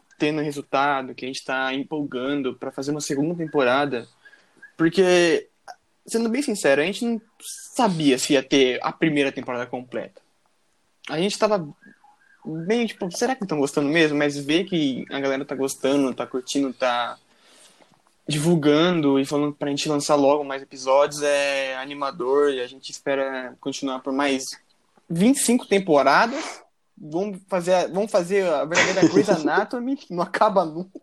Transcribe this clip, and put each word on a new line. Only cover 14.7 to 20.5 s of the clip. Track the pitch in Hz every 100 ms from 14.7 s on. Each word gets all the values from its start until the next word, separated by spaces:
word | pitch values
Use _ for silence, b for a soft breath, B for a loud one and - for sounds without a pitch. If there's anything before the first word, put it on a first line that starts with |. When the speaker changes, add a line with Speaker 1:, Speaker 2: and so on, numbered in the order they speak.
| 175 143 127 127
Speaker 1:
a | 139
galera | 135 135
tá | 139 131
gostando, | 135 - 135 143 135
tá | 113 120
curtindo, | 131 - 143 135
tá | 120 127 120 117 117 _ b b b b b b _ _ _ -
divulgando | 147 160 175 147 151 175 170 143 139
e | 139
falando | 147 147
pra | 143 147
gente | 143 156
lançar | 147 143 147
logo | 139 147
mais | 139